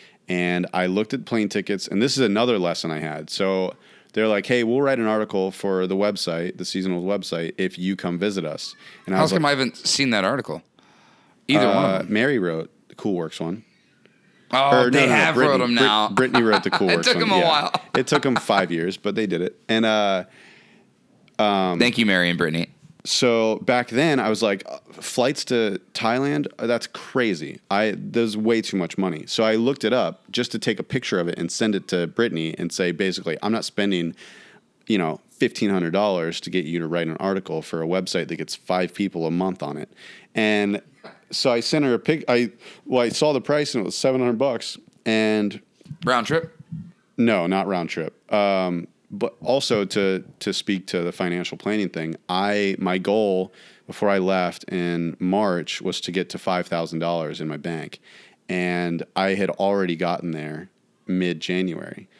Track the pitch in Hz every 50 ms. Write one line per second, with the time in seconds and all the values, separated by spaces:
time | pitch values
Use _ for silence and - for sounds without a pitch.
0 | - - _ _ _ - 90 87 87 87 87 90 90 - - 92 90 92 92 104
1 | 110 - - 127 107 - 120 110 107 98 - 104 92 - 104 92 - - - 98
2 | 117 143 135 135 131 104 98 107 120 123 117 98 87 85 85 - - 82 78 76
3 | 80 78 78 78 78 - - - 98 95 95 95 92 90 - - _ - - -
4 | _ _ - 110 110 110 107 101 95 - 123 123 117 110 120 135 143 139 135 123
5 | 113 107 110 107 107 104 - 98 95 98 - - - 101 95 92 92 92 95 95
6 | 101 104 104 - - 87 82 82 85 92 - - 90 - - 98 92 95 90 87
7 | 87 95 101 101 90 - - 82 85 82 - - 95 92 - - 90 95 98 92
8 | - 90 87 85 95 107 101 95 82 76 78 - - - - - - - - -
9 | - - 95 95 156 156 190 180 151 143 143 131 131 117 - - - - - -
10 | 139 131 113 104 92 98 131 135 107 - 76 76 - _ _ _ _ _ _ _
11 | _ _ _ _ _ _ _ _ _ - 139 104 104 101 98 95 95 95 95 95
12 | 98 87 104 107 123 143 143 113 92 85 82 80 - - _ _ _ _ - -
13 | - 110 95 87 82 80 - - 82 82 92 117 - _ _ _ _ _ _ _
14 | _ - _ _ _ _ _ _ _ _ - 131 139 139 139 127 123 123 127 -
15 | 135 131 - 151 156 160 156 120 131 147 139 127 127 120 120 117 117 107 107 107
16 | 107 104 101 98 127 123 120 117 117 110 107 95 - 98 - - 202 185 - 85
17 | - 254 240 - - 214 196 185 175 165 156 147 - - - - - - - 139
18 | 127 - 151 135 131 139 123 107 - - 107 98 95 82 85 82 82 92 95 -
19 | - 104 101 113 110 95 90 82 90 - - _ _ - 113 113 113 110 110 107
20 | 104 98 98 90 92 - - - - - - - - _ _ _ _ _ _ _
21 | _ _ _ _ _ _ _ - 110 104 101 98 95 92 87 85 117 123 - 117
22 | 113 104 95 92 90 87 87 82 87 78 78 82 85 - - _ - - - -
23 | _ - - - 135 123 117 113 113 110 107 - - - 123 123 120 - 113 123
24 | 156 165 147 131 - 110 110 101 113 104 101 98 - - - 73 - - - -
25 | - - - - 123 135 151 - - - 127 117 113 104 98 92 - _ _ -
26 | 117 110 120 127 139 143 147 147 143 - - - - 117 120 113 - - - -
27 | - - - 131 120 110 95 76 76 69 - - _ _ 98 101 110 107 95 92
28 | 98 101 - 117 117 110 104 107 107 113 117 113 110 - - 95 90 82 - -
29 | 98 92 80 76 - - - - 113 110 110 110 117 135 143 - - 107 120 127
30 | 101 82 82 - _ - 98 117 123 - - 110 - 120 107 95 95 - - 127
31 | - - 104 92 85 87 - - 85 85 - - 113 110 101 92 - - - 90
32 | 87 - - - 117 117 80 80 80 80 82 - 87 85 - - 92 90 87 80
33 | 98 95 90 95 87 85 78 - - 104 110 110 - - - - 101 101 95 87
34 | 85 82 - - - - - - - - - - _ _ _ _ _ - 110 98
35 | 85 78 73 - _ _ - - 131 117 - - 113 101 98 92 85 82 80 98
36 | 104 104 95 87 82 82 82 - - 87 87 92 78 76 85 85 82 78 82 85
37 | 85 80 80 - 80 98 98 98 92 - 80 80 78 - - 82 80 82 90 95
38 | 92 90 - 92 78 69 82 78 80 - - - _ - 92 92 90 87 - -
39 | 101 95 - 85 82 80 82 87 92 95 87 - - 73 73 73 - - _ -
40 | - - - - - _ _ 110 110 107 104 104 104 101 101 101 - - _ _
41 | - - - _ _ _ - - - 131 120 117 113 - - 156 147 165 226 226
42 | - - 170 151 - - 123 120 123 107 - _ - - - - _ - 131 127
43 | 120 113 92 - 151 151 143 127 - - 143 147 147 - - 120 95 87 - -
44 | - 135 131 131 127 123 117 110 135 139 117 110 - - - - - - _ _
45 | _ 117 110 110 110 107 107 107 104 104 - 101 - _ _ _ _ - - -
46 | - 127 127 120 110 - 151 165 165 - - _ - _ - - - - - _
47 | _ _ _ - 117 117 110 92 85 87 95 95 92 95 98 90 85 80 - 85
48 | 80 - - _ _ - 110 104 101 101 98 95 92 90 87 85 85 - _ _
49 | _ _ 107 98 117 - - _ - - 123 139 - - 123 107 101 92 - 104
50 | 98 95 95 90 - - - _ - 104 95 - - - 101 92 90 - - 90
51 | 85 90 87 - 92 87 87 90 87 - - 85 - 98 107 107 98 90 - 82
52 | 80 80 82 - _ - 90 92 98 101 104 104 101 98 95 - 95 92 92 95
53 | 92 98 101 110 107 101 95 92 92 95 - - - - - _ _ - - -
54 | 107 101 98 98 92 95 95 92 90 87 85 - - - 95 90 87 87 85 85
55 | 85 85 - - 92 90 95 104 107 98 90 87 80 - - - - 95 82 -
56 | - - 87 92 87 - - 87 - 95 90 90 87 - 87 85 85 80 85 80
57 | 82 85 85 85 80 76 78 78 85 78 76 76 - 87 85 80 71 71 - -
58 | _ - - - - - _ _ _ - 90 90 90 90 87 87 87 87 85 82
59 | - - _ 92 95 98 95 98 98 92 - - 98 98 101 101 95 90 85 80
60 | 92 85 87 - - 87 80 78 76 76 76 78 85 - _ _ _ _ _ _
61 | _ - 92 92 92 87 85 78 - - 90 92 95 90 82 80 80 80 - -
62 | - _ _